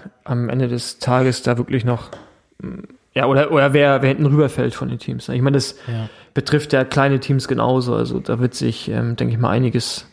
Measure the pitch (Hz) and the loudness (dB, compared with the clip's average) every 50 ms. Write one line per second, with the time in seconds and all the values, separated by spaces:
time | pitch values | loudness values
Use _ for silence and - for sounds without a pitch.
0 | - - - _ - - 123 120 120 120 127 131 131 120 123 120 - - - - | -8 -16 -20 _ -6 -4 -4 -2 -2 -2 -2 -2 0 -2 -2 -4 -6 -8 -10 -6
1 | - 127 123 127 131 131 120 - - 120 120 120 123 - 135 127 110 123 120 113 | -2 0 2 4 4 2 0 0 0 -2 0 0 -2 -2 -2 -2 0 0 -2 -4
2 | - - - - - - _ _ _ _ _ - - - - - - - - _ | -6 -10 -18 -20 -20 -20 _ _ _ _ _ -16 -14 -14 -14 -14 -16 -20 -20 _
3 | _ _ - 127 131 135 135 135 151 147 160 143 139 143 135 147 143 143 139 131 | _ _ -4 0 0 2 4 2 2 4 4 4 4 4 4 4 4 4 4 4
4 | 135 131 135 156 151 139 143 147 151 131 - 127 123 123 120 - 131 123 123 117 | 2 2 2 2 2 4 4 4 4 2 2 -2 -2 -2 -4 -4 -6 -6 -6 -6
5 | - 131 127 123 - - 123 123 131 139 143 135 - - - - - 120 117 113 | -8 -8 -8 -8 -6 -4 -2 0 2 2 2 2 0 -2 -8 -12 -10 -8 -6 -6
6 | 110 107 - - - _ - 143 - - 151 147 151 151 143 131 127 131 - 139 | -6 -8 -12 -18 -20 _ -6 -4 -2 0 0 0 0 2 0 0 0 0 0 2
7 | 139 139 139 127 - - 139 131 - - 131 113 113 123 131 131 123 123 113 110 | 2 2 2 0 0 0 0 0 0 -2 -2 0 2 2 2 2 0 0 0 0
8 | 117 117 120 123 - - 113 120 123 120 - - 127 120 113 - - - 110 113 | 0 -2 -4 -4 -4 -2 -2 0 0 -2 -2 -2 -4 -4 -4 -4 -6 -6 -4 -2
9 | 117 117 120 - 123 120 113 113 120 - 101 120 131 117 110 120 - - - - | -2 -2 -2 -2 -2 -2 0 0 0 2 2 2 2 2 0 -2 -2 -4 -8 -10
10 | - - | -14 -18